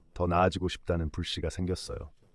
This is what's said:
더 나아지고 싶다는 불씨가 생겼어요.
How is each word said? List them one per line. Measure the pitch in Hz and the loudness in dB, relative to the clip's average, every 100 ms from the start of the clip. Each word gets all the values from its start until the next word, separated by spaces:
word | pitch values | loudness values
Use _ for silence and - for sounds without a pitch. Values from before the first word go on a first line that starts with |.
| - | -8
더 | - 87 | -2 2
나아지고 | 85 90 92 90 | 6 6 4 -4
싶다는 | - - 85 78 | -4 -2 0 0
불씨가 | - 85 - 80 | -4 -4 -2 -4
생겼어요. | - 92 90 - - - - _ | -2 -2 -2 -6 -10 -12 -16 _